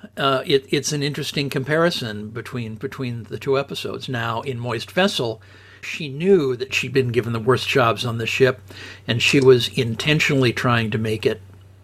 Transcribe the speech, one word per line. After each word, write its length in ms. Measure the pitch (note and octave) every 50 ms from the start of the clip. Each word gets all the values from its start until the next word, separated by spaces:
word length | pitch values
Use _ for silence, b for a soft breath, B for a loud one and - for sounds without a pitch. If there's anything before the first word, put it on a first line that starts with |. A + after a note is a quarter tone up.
| - - - -
uh, 240 | D3 C3+ C3+ C3 C3
it, 220 | - C#3+ C3+ - -
it's 240 | D#3 C#3+ B2+ -
an 100 | D3+ C#3+
interesting 460 | C#3 D3 C#3 D#3 C#3 - - D3+ C#3+ C3+
comparison 800 | - C#3 B2+ D3 D3+ E3 E3 F3 E3+ - C3 A2 G#2 G#2 G#2+ G#2+
between, 460 | A2+ A#2+ A2 - B2+ B2 A2+ A2 A2
between 480 | G#2+ C#3 - - - B2+ A#2+ A#2 A#2 G2+
the 140 | - - A2+
two 200 | - C#3 C3+ C#3
episodes. 480 | C#3 - - - - G#2 A2+ A#2 -
Now, 360 | C#3 B2+ A2+ A#2 A#2 A2+ A#2
in 160 | - C#3 B2 A#2
Moist 320 | A#2+ B2 A2+ A2+ - -
Vessel, 500 | - F3+ F#3+ G3+ - - B2+ A2+ A2 - B B B B B B B B
she 300 | B - - - D#3+ C3+
knew 460 | C3 D3 F3 G3 G3 E3+ C#3+ C3 B2
that 180 | A#2 B2 - -
she'd 180 | - C3 B2+
been 160 | B2+ C3+ B2 A#2+
given 240 | A2+ A#2+ A2 A#2
the 80 | A#2 A2+
worst 260 | G#2+ B2+ B2 A2+ -
jobs 380 | - - C3+ A#2+ A#2 G#2+ G2 B2
on 140 | A#2+ A2+ A#2
the 80 | A2+
ship, 340 | - - - C3 B2 - - - B B B B B B B B B
and 140 | A#2 A#2+
she 180 | - - - C#3+
was 280 | C3 C3 B2+ A#2+ A#2+ - - C3+
intentionally 760 | A#2 A#2 A2+ - - D#3 D3+ D3+ - - D3 C3+ B2+ A#2
trying 380 | - - - B2 A#2+ A2+ A2+ G#2
to 80 | G#2+ G#2+
make 260 | A2 A2 A2 A2+ -
it 160 | - - - - - - - - - - -